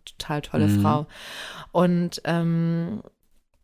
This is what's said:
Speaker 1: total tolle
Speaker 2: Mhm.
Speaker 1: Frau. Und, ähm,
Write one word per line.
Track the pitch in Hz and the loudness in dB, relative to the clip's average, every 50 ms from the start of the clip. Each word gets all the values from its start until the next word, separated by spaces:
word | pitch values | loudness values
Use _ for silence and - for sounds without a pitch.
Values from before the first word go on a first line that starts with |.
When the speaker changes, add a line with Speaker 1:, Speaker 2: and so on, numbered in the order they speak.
| _ | _
Speaker 1:
total | - - - - - 151 147 147 | -18 -16 -12 -8 -6 -6 -6 -4
tolle | - - 151 101 101 | -2 0 2 4 4
Speaker 2:
Mhm. | 101 101 101 | 4 4 4
Speaker 1:
Frau. | 104 151 151 151 - - - - - - - - - - - - - - | 4 2 2 -2 -6 -12 -16 -16 -16 -14 -14 -14 -14 -14 -16 -16 -4 0
Und, | 170 175 180 175 175 175 175 - - - | 2 4 4 4 2 2 0 -4 -6 -4
ähm, | - 165 170 170 165 170 165 165 165 165 165 165 170 214 214 - - - _ _ _ _ _ _ _ _ _ | -2 0 0 2 2 2 2 2 0 0 0 -2 -4 -6 -8 -10 -14 -20 _ _ _ _ _ _ _ _ _